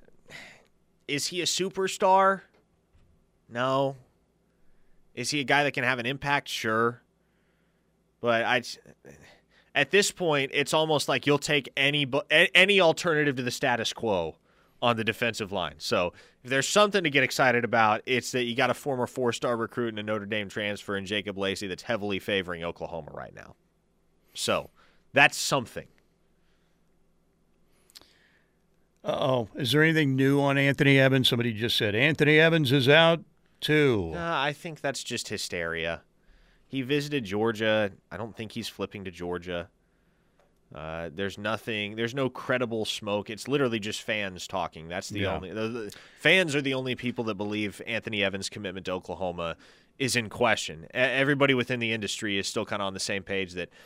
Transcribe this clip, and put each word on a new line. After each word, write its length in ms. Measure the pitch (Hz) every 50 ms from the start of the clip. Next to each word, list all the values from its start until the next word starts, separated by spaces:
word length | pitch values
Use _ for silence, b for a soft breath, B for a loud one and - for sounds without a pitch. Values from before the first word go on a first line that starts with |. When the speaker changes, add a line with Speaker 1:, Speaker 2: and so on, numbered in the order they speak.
| - - - _ _ B B B B B B B B B _ _ _ _ _ _ _ -
Speaker 1:
Is 180 | 143 139 -
he 140 | - 175 175
a 60 | 160
superstar? 960 | - - - 185 190 - 190 190 185 - - 202 185 190 196 190 196 190 180 - _ _ _ _ _ _ _ _ _ _ _ _ _ _ _ _ _ _ _ _ _
No. 480 | 113 120 127 135 135 139 139 135 135 127 _ _ _ _ _ _ _ _ _ _ _ _ _ - _ _ _ _ - _ _ _ _
Is 140 | 120 123 -
he 100 | 151 147
a 40 | 127
guy 200 | 131 139 143 147
that 80 | 139
can 100 | - 143
have 160 | 123 127 131 123
an 80 | 117
impact? 420 | 123 139 139 147 143 143 139 - -
Sure. 540 | - - - 110 110 113 117 117 120 - _ _ _ _ _ _ _ _ _ _ _ _ _ _ _ _ _ _ _ _ _ _ _ _
But 240 | 120 120 117 113 113
I, 180 | 107 123 123 120 - - - _ - - _ _ 69 71 - b b b b b b b b b b b
at 160 | 139 139 -
this 220 | 190 208 196 -
point, 400 | - - 180 160 147 139 135 - -
it's 180 | 143 135 -
almost 360 | 165 156 160 156 151 135 - 160
like 180 | 139 123 -
you'll 120 | 139 147 139
take 300 | - - 147 147 - - -
any 280 | 139 135 143 147 147 143
bu-, 180 | 123 135 147 - -
a-, 260 | 151 160 185 - -
any 240 | 175 185 202 202 190
alternative 540 | 175 160 151 - - 175 156 151 147 147 131
to 80 | 135
the 80 | 123 123
status 420 | - - 143 127 120 113 104 -
quo 440 | - - 117 110 98 87 82 78 - _ _ _ _ _ _ _ _ -
on 140 | 123 120 117
the 80 | 110 107
defensive 480 | 113 107 - 123 117 104 - 107 90
line. 240 | 101 92 82 73 69 76
So 340 | - - 117 95 87 87 b b b b b b -
if 60 | 123
there's 180 | 131 135 131 -
something 340 | - 208 208 208 196 196
to 60 | 170 151
get 140 | 139 139 127
excited 400 | - - - 139 127 120 120 120
about, 380 | 104 120 113 110 107 110 107 -
it's 260 | 120 127 120 - -
that 120 | - 123 120
you 100 | 120 117
got 140 | 131 127 123
a 60 | 120
former 320 | - - 147 131 123 120
four-star 500 | - - 131 123 117 113 - - 123 120
recruit 320 | 113 113 - - 123 117 113
and 100 | 110 107
a 40 |
Notre 240 | 107 107 107 104 101
Dame 240 | 101 110 107 101 92
transfer 480 | - 110 104 104 101 - - - 101 98
in 80 | 95
Jacob 320 | 90 104 104 92 104 92 95
Lacey 280 | 98 98 95 - 104
that's 180 | 92 87 - -
heavily 340 | - 117 98 104 101 98 87
favoring 440 | - 113 101 98 87 90 87 82
Oklahoma 480 | 85 85 - - 80 - 85 80 76 - -
right 200 | - 62 - -
now. 200 | - - - - _ _ _ _ _ _ _ _ _ _ _ _ _ _ _ _
So 340 | - - 113 98 78 - - _ _ _ _ _ _ _ _ -
that's 240 | 135 143 147 - -
something. 480 | - - 156 135 117 - - 80 - - _ _ _ _ _ _ _ _ _ _ _ _ _ _ _ _ _ _ _ _ _ _ _ _ _ _ _ _ _ _ _ _ _ _ _ _ b b b b b b b b b b b b b b b b b b b _ _ _ _ _ _ _
Speaker 2:
Uh-oh. 460 | - - 147 - 160 131 131 123 110 - -
Is 180 | - 143 110
there 100 | 135 151
anything 320 | 156 165 160 156 151 135 131
new 260 | 131 135 139 139 143
on 180 | 139 139 139 139
Anthony 400 | 139 139 131 - 143 139 135 135
Evans? 300 | 135 131 135 131 120 -
Somebody 240 | 131 117 117 120
just 240 | 107 101 120 107 -
said, 180 | - 120 104 98
"Anthony 440 | 113 139 160 147 - 147 147 156 156
Evans 340 | 165 165 165 160 147 117
is 160 | 139 143 117 135
out, 340 | 147 165 165 165 170 160 - _ _ _ _ _ _ _
too." 520 | - 147 151 151 147 131 117 101 85 82 80
Speaker 1:
Uh, 40 | 175
I 320 | 170 170 165 139 135 147
think 280 | 143 - - 170 147 -
that's 240 | - 139 123 - -
just 240 | - 120 110 - -
hysteria. 760 | 104 - - - 98 87 85 82 82 82 80 85 80 - _ _ _ _ _ _ _ _ _ _ _ _ _
He 160 | _ 135 135
visited 420 | 123 127 147 147 143 147 147 139 107
Georgia. 680 | 90 98 104 113 117 110 104 113 110 107 107 104 95 90 _ _ _
I 60 | 82
don't 200 | 92 117 107 90
think 160 | - 110 101
he's 160 | - 113 101 -
flipping 360 | - - 98 - - 104 95
to 60 | 95
Georgia. 560 | 85 85 87 87 90 87 85 90 87 87 85 - _ _ _ _ _ _ _ _ _ _ _ _ _ _ _ _ _ _ _ _ -
Uh, 360 | 71 78 80 80 82 85 82 73
there's 240 | 98 98 95 92 101
nothing, 560 | 104 107 110 104 - 117 110 104 104 101 110
there's 180 | 113 117 117 127
no 120 | 143 131 123
credible 560 | - - - - 127 123 123 110 117 110 101
smoke. 460 | - - - 110 101 104 104 98 110
It's 160 | 110 95 -
literally 320 | 120 143 143 135 120 117 110
just 240 | 98 107 - -
fans 460 | - 117 110 107 101 95 90 85 - -
talking. 400 | 98 92 82 80 - 80 80 82
That's 200 | 87 98 - -
the 120 | 101 101
Speaker 2:
Yeah. 160 | 98 92 82
Speaker 1:
only, 140 | 80 90 85
the, 180 | 95 110 110 113
the 240 | 123 117 107 101 B B B B B B
fans 380 | - 151 180 190 180 151 135
are 40 | 147
the 140 | 135 139 131
only 220 | 131 131 131 120
people 260 | - 123 120 - 123 113
that 120 | 110 104
believe 440 | 92 104 104 107 107 107 98 - - -
Anthony 380 | - 113 107 - 110 107 101 98
Evans' 240 | 95 98 95 95 -
commitment 380 | - 110 101 92 92 95 85
to 60 | 90
Oklahoma 640 | 92 92 - - 85 85 95 90 87 87 85 82 80 b b b b b b b b -
is 160 | 135 117 104
in 120 | 123 110 98
question. 580 | - - 123 110 104 - - - 78 80 82
E-, 120 | - - 127
everybody 560 | 127 131 123 135 139 143 147 135 143 135 131
within 240 | 123 120 - 127 120
the 140 | 117 110
industry 440 | 113 110 101 95 - - 110 104 98
is 120 | 98 98 -
still 160 | - 117 101
kinda 200 | - 110 101 98
on 100 | 95 95
the 60 | 95
same 220 | - - 101 98
page 300 | 90 - 98 95 95 87
that 160 | 90 90 85 - b b